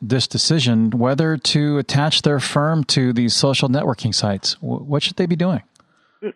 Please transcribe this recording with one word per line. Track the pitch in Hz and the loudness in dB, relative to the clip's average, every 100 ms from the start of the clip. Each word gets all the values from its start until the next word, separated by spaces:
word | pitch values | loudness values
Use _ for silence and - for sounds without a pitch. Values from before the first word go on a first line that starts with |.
this | 107 131 - | -2 -2 0
decision, | - - 160 120 113 113 | -2 0 2 2 2 2
whether | 120 123 139 160 156 | 2 0 2 0 0
to | - 151 147 147 | 0 0 2 0
attach | 131 139 151 - | 0 0 0 2
their | 156 143 | 2 0
firm | - 151 151 160 139 | 0 0 2 0 0
to | - 127 | 0 2
these | 120 120 | 2 0
social | - 139 131 135 | 2 2 2 0
networking | 135 - 120 117 | 0 0 -2 -2
sites? | - 107 98 - | -2 -2 -2 -4
W-, | - - - | -6 -6 -8
what | 143 143 | -4 -2
should | - - | -2 -2
they | 175 | -2
be | 170 | 0
doing? | 175 185 - _ _ _ _ _ 208 | 0 -2 -6 _ _ _ _ _ -8